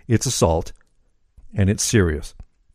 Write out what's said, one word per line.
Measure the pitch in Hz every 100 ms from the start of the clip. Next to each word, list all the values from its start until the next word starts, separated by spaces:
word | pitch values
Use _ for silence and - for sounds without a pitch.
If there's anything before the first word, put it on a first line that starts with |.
| -
it's | 117 -
assault, | - 98 82 85 - _ _ _ _ _ - -
and | - 95
it's | 104
serious. | - 113 87 73 - - - _ _